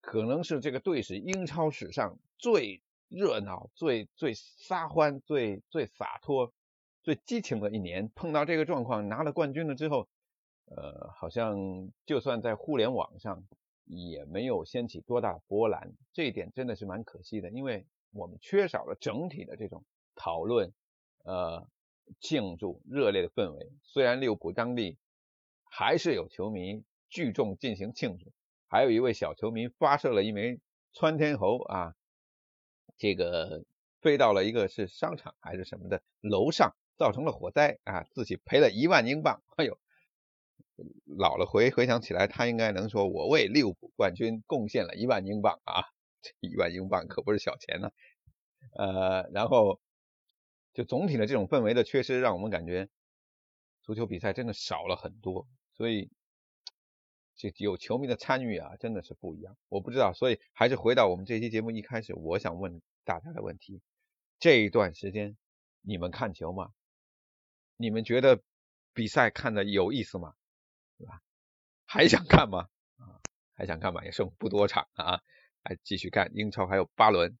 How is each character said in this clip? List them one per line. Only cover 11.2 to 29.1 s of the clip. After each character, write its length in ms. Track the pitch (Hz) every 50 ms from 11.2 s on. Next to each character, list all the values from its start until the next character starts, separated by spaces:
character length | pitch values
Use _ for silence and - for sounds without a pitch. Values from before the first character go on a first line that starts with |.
| - 82
像 280 | - 120 113 110 104 101 95 95 92 92 92 92 - _ _
就 140 | - 151 131
算 220 | - 139 123 113
在 140 | 107 120 107
互 220 | - - - 151 131
联 160 | 107 120 131
网 260 | 110 - - - 92
上 240 | - 110 95 87 92 - - _ _ _ _ _ _
也 400 | _ 82 90 87 87 80 71 71
没 200 | 71 80 98 117
有 200 | 131 120 92 80
掀 220 | - - 127 120 113
起 140 | - -
多 200 | - _ 120 120
大 120 | 113 104 85
的 80 | 80 _ _
波 200 | 98 104 113 110
澜， 260 | 98 80 - 90 92 _ _ _ _
这 120 | - 165
一 60 | 135
点 200 | 98 110 87 95 -
真 140 | 127 131 123
的 80 | 110
是 100 | - 107
蛮 180 | 98 90 107 113
可 200 | - - - 107
惜 180 | - - 110
的， 80 | 92 87
因 140 | 104 123 139
为 240 | 135 117 98 - _ _ _ _ _
我 160 | _ 104 90 87
们 100 | 87 -
缺 280 | - - - 196 202 170
少 180 | - - -
了 100 | 62 92 -
整 300 | - - 104 123 170 180
体 160 | - - -
的 100 | - -
这 120 | - 110 95
种 180 | 82 82 - _ _ _ _ _ _
讨 280 | - - 82 82 82 82
论， 300 | 104 120 117 98 90 - _ _ _ _ _ _ _ _ _ _
呃， 440 | - - 90 90 82 82 82 - - _ _ _ _ _ _ _ _ - _
庆 380 | - - 156 143 107 95 85 85
祝、 240 | - 92 - - _ -
热 240 | 127 143 135 104
烈 100 | 101 95
的 80 | 87 85
氛 240 | _ - 107 87 76
围。 180 | 69 - - - - _
虽 200 | _ - 143 131
然 160 | 120 123 131
利 80 | 135 123
物 80 | 107
浦 160 | 92 - -
当 240 | 90 117 117 120 123
地 220 | 120 110 90 - _ _ _ _ _ _ _ _ _ _ _ _ _ _ _
还 280 | - - - 110 151 165
是 160 | - 175 135
有 140 | 95 80 -
球 220 | - - 92 107
迷 340 | 110 95 90 95 101 107 - _ _ _ _ _
聚 240 | - - 170 123
众 240 | - - 127 107 95 -
进 180 | - 131 107
行 180 | 90 101 107 123
庆 240 | - - 120 90 90
祝， 140 | - - _ _ _ _ _ _ _ _
还 160 | - 208 135
有 60 | 135
一 100 | 113 110
位 140 | 123 107